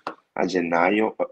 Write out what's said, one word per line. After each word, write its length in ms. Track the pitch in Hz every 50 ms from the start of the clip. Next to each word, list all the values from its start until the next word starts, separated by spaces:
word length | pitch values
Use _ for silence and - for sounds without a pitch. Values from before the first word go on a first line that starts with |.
| - - - - _ _ _
a 120 | - 90
gennaio, 680 | 92 90 92 85 85 85 85 87 92 104 107 110 - - - 90 -